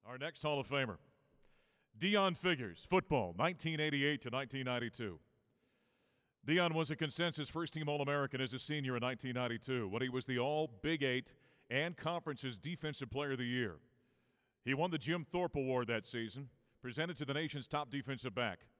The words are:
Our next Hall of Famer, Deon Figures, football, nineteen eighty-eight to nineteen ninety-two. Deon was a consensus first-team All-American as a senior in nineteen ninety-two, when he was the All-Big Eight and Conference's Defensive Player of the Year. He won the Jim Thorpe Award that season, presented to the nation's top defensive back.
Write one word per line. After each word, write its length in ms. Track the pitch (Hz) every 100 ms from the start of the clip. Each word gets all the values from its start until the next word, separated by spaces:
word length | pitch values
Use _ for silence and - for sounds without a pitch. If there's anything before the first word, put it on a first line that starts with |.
| 107
Our 60 | 127
next 260 | 147 156
Hall 160 | 151 143
of 80 | 131
Famer, 300 | 143 123 87 - _ _ _ - _ _ _ _ 110
Deon 380 | 180 208 196 160
Figures, 500 | 180 151 110 85 -
football, 440 | 180 - 143 92 87
nineteen 400 | 165 180 165 156
eighty-eight 400 | 151 143 143 147
to 60 | 123
nineteen 360 | 127 131 135 127
ninety-two. 520 | 123 120 - 110 80 _ _ _ _ _ _ _ _ _ _ _ _ -
Deon 280 | 170 175
was 180 | 160 151
a 60 | 156
consensus 500 | 156 - 170 151 143
first-team 400 | 165 165 160 147
All-American 540 | 147 139 143 135 131
as 120 | 131
a 60 | 127
senior 380 | - 151 131 123
in 40 |
nineteen 340 | 123 127 131 123
ninety-two, 520 | 123 117 - 127 101
when 140 | 107
he 80 | 131
was 160 | 127 127
the 120 | 123
All-Big 640 | 127 151 156 104 147 160
Eight 300 | 135 127 127 - _ _ _
and 260 | 127 165 170
Conference's 600 | 160 170 160 135 135 107
Defensive 520 | 143 175 156 143 127
Player 220 | 120 143
of 60 | 131
the 80 | 120
Year. 300 | 123 113 78 _ _ _ _ _ _ _ _ 123
He 80 |
won 180 | 135 180
the 60 | 160
Jim 280 | 127 175 143
Thorpe 240 | 180 175 147
Award 320 | 131 127 117
that 180 | 113 -
season, 440 | 120 113 131 139 _ _ _
presented 340 | 127 123 170 151
to 80 |
the 100 | 139
nation's 360 | 143 160 147 123
top 200 | 147 143
defensive 460 | 139 131 131 127 98
back. 300 | 117 90 -